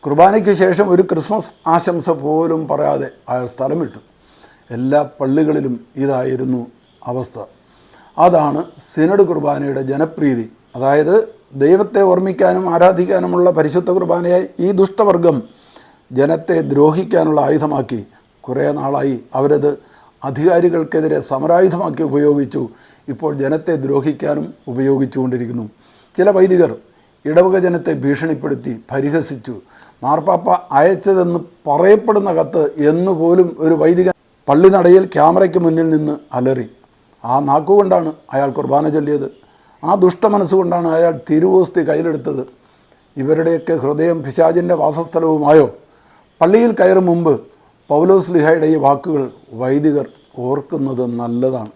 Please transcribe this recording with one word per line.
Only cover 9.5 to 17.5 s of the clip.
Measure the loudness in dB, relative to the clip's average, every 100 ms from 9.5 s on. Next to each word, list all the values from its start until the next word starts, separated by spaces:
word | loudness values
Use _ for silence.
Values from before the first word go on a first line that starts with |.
| -4 -4 -6
ജനപ്രീതി. | -4 -4 -4 -2 -2 -2 -6 _ _ -6
അതായത്, | 0 2 4 2 0 -8 _
ദൈവത്തെ | -2 2 4 2 2
ഓർമ്മിക്കാനും | 2 2 0 0 0 0 -2
ആരാധിക്കാനുമുള്ള | 2 4 4 0 0 0 0 2
പരിശുദ്ധ | 2 0 -2 0
കുർബാനയായി | -2 0 -2 0 0 -2 -4
ഈ | -2
ദുഷ്ടവർഗം | 0 0 2 0 2 2 0 -6 _ _ -20 -20 _ _
ജനത്തെ | -2 0 0 -2 -2
ദ്രോഹിക്കാനുള്ള | 0 2 2 2 -2 0 0 0
ആയുധമാക്കി. | 0